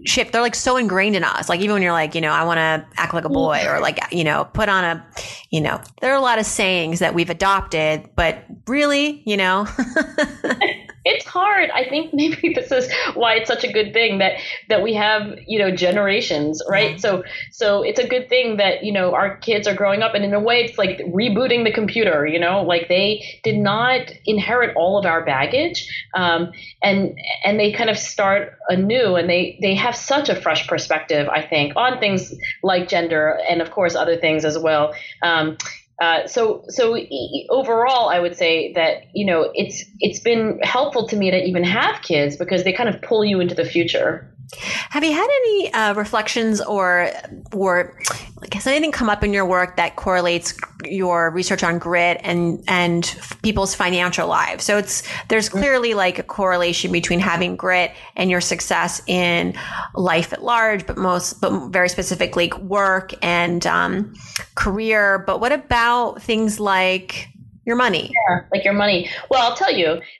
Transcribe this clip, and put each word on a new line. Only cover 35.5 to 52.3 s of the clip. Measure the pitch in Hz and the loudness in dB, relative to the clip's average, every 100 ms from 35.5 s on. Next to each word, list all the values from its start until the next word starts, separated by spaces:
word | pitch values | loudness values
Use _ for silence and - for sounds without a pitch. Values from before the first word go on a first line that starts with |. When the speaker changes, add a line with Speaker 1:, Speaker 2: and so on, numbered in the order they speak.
| 156 - - _ - | -4 -12 -14 _ -2
Speaker 2:
uh, | 170 165 - | 2 2 0
so, | 247 220 - - | 0 0 -2 -6
so | - 226 233 | 0 2 0
e-, | - - - - - | -4 -8 -6 -8 0
overall, | 262 226 226 247 254 190 | 0 2 2 4 4 2
I | 175 | 2
would | 175 175 | 0 0
say | 170 165 - | 2 2 0
that, | 175 160 - - | 0 2 0 -4
you | 202 | -4
know, | 196 165 147 | 0 2 2
it's, | - - - - - | 0 -4 -6 -14 -2
it's | 202 - | -2 0
been | 233 233 220 - | 0 2 0 -2
helpful | - 247 285 247 - | -2 0 0 -2 -2
to | 208 | 0
me | 190 | 2
to | 180 | 2
even | 170 180 | 0 0
have | 175 214 339 427 | 0 2 0 -2
kids | - 156 143 143 | -2 0 0 -2
because | 180 185 | -2 0
they | 190 | 0
kind | 185 240 | 0 -2
of | - | -2
pull | - 220 | 0 0
you | 214 190 | 2 2
into | 175 | 0
the | 170 | 0
future. | 165 170 165 - - - - - - - - - - | -2 0 0 0 0 -2 -10 -20 -20 -14 -8 -8 -4
Speaker 1:
Have | 294 | -2
you | 320 | 0
had | 302 466 | 2 2
any, | 554 480 403 - | 2 2 2 0
uh, | 226 214 | 0 2
reflections | 208 208 226 214 240 226 208 | 0 0 -2 0 0 0 0
or, | - 202 185 180 165 - - - - | -2 0 2 2 2 -2 -12 -18 -10
or, | 196 190 175 180 - - - - - | -2 2 2 0 -4 -6 -6 -10 -16
like, | - | -10
has | 202 262 | -6 0
anything | 285 311 | 0 0
come | - 233 | 0 0
up | 208 | 0
in | 208 | 0
your | 202 185 | 0 2
work | 185 180 - | 2 0 0
that | 175 - | -2 -2
correlates | 202 180 175 170 - - - - | 0 2 2 0 -4 -8 -12 -12
your | 147 190 185 170 165 | -8 -2 0 2 2
research | 170 180 190 | 0 -2 0
on | 175 170 | 0 0
grit | 170 175 175 170 | 0 2 2 2
and, | - | -2